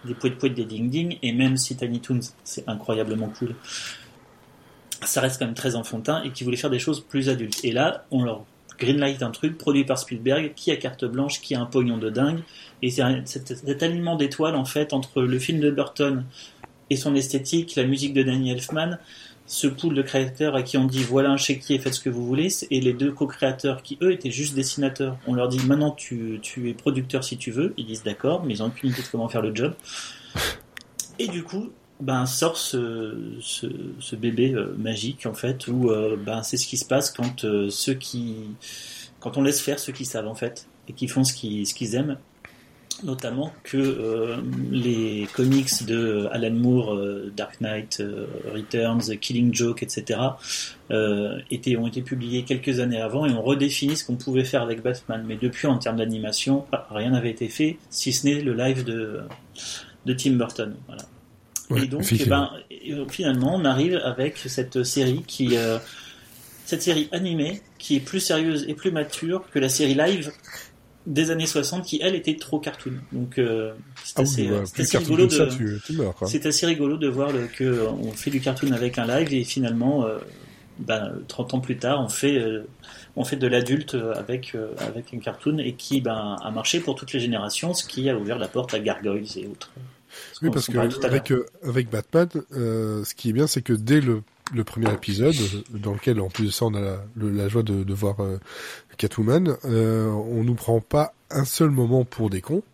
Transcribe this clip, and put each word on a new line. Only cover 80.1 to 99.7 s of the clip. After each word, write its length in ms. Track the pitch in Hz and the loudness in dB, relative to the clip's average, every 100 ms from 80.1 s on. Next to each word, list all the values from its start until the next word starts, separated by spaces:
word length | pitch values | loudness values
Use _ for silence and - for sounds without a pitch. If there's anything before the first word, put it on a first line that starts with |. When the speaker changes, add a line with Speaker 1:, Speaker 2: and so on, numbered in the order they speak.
| - - - - - - - | -2 -8 -16 -20 -20 -20 -14
Speaker 1:
ben, 360 | 117 110 101 - - | -4 -2 -2 -8 -10
trente 260 | - 120 | -8 -2
ans 80 | 131 | -2
plus 160 | 131 120 | -2 -2
tard, 240 | 120 143 | 0 0
on 80 | 127 | 0
fait, 280 | - 139 139 | 0 2 2
euh, 260 | 113 110 107 - - - - - | 0 -4 -8 -18 -20 -20 -14 -6
on 80 | |
fait 140 | 127 143 | -4 0
de 100 | 127 | 4
l'adulte, 480 | 123 123 135 147 127 | 4 4 0 0 -2
euh, 180 | 113 | -2
avec, 400 | 104 104 127 131 | -4 -4 -6 -4
euh, 200 | 117 110 113 | -6 -6 -6
avec 360 | 110 110 117 | -6 -6 -10
un 60 | 120 | -8
cartoon 380 | 110 101 - 156 | -8 -4 -2 0
et 160 | 123 | -2
qui, 280 | 123 - 139 | -6 -2 0
ben, 340 | 120 110 104 101 | 0 -2 -4 -6
a 80 | 107 | -6
marché 280 | 110 107 170 | -4 0 0
pour 160 | 170 131 | 0 -4
toutes 180 | - | -4
les 60 | 123 | -2
générations, 540 | 120 113 143 190 170 | 0 0 -2 -4 -2
ce 140 | 175 - | -2 -4
qui 200 | - 135 | -2 0
a 80 | 120 | 0
ouvert 200 | 101 117 | -2 -4
la 120 | - | -2
porte 240 | - 127 | -2 -2
à 60 | 110 | -2
Gargoyles 460 | 107 - 104 101 107 98 | -2 -2 -2 -2 -4 -10
et 100 | 101 | -10
autres. 240 | 101 - - 127 - _ - - | -12 -16 -16 -18 -20 _ -20 -18
Ce 60 | - | -2
Speaker 2:
Oui, 60 | 160 | 0
Speaker 1:
qu'on, 40 | |
Speaker 2:
parce 120 | 143 - | 0 0
Speaker 1:
ce 20 | |
qu'on 60 | |
Speaker 2:
que 40 | 120 | 2
Speaker 1:
parlait 160 | 117 | 2
tout 80 | 127 | 2
à 60 | 127 | 2
Speaker 2:
avec, 220 | 135 - | 2 4
Speaker 1:
l'heure. 160 | 127 123 - | 0 0 -8
Speaker 2:
euh, 60 | 143 | -2
avec 200 | 123 120 | 0 0
Batman, 400 | 110 - 165 175 165 - | -2 2 4 4 0 -6
euh, 520 | 135 117 113 110 107 | -4 0 0 0 -2
ce 120 | 101 - | -4 -4
qui 140 | 117 | 0
est 40 | |
bien, 140 | 110 151 | 2 4
c'est 140 | - | 2
que 120 | 117 | 2
dès 280 | 113 110 151 | 2 6 4
le, 200 | 135 110 107 _ - | 6 0 -2 _ -6
le 100 | 120 | -2
premier 280 | 107 - 110 | -2 0 2
épisode, 420 | 104 - 101 127 156 104 101 - | 2 -2 2 4 4 2 -2 -8
dans 220 | 113 104 | -6 -4
lequel, 260 | 101 - 110 | 0 2 2
en 100 | 95 | 0
plus 180 | - 107 | 0 0
de 40 | |
ça, 140 | - 117 | 2 0
on 80 | 104 | 0
a 60 | |
la, 220 | 98 95 104 117 | -2 -4 -8 -4
le, 160 | 107 | 0
la 160 | 101 98 | 0 2
joie 160 | 113 | 2
de, 200 | 110 98 | 2 0
de 100 | 95 | 0
voir, 260 | 98 101 98 | 0 0 0
euh, 180 | 98 95 - - - - - - | -2 -4 -8 -14 -14 -14 -18 -4
Catwoman, 560 | 101 - 110 147 180 127 | -2 2 4 6 4 0
euh, 400 | 135 | 2